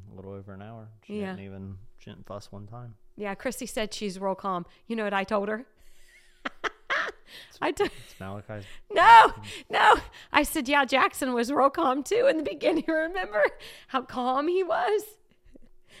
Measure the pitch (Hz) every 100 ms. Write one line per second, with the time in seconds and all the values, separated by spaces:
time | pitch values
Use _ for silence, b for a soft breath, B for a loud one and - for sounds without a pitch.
0 | 98 95 95 98 98 95 104 113 110 110
1 | - 208 196 185 196 95 196 95 - -
2 | - 92 - 101 - 101 104 120 120 107
3 | - - 202 196 262 - 240 - 214 -
4 | 208 185 190 185 202 180 175 b - 226
5 | 208 196 190 214 202 214 262 _ b b
6 | b b b b 254 - - - - 587
7 | 622 - - B B - 302 370 403 -
8 | - - 95 104 104 107 95 B - 392
9 | 381 466 - - B 359 - - 370 -
10 | - B B - 294 320 254 285 269 262
11 | - - 262 240 233 285 277 311 320 269
12 | 269 440 523 320 294 294 302 320 - 320
13 | 320 370 381 415 587 - B B B 262
14 | 254 - 247 262 302 370 359 339 381 415
15 | - - _ _ - - - - - B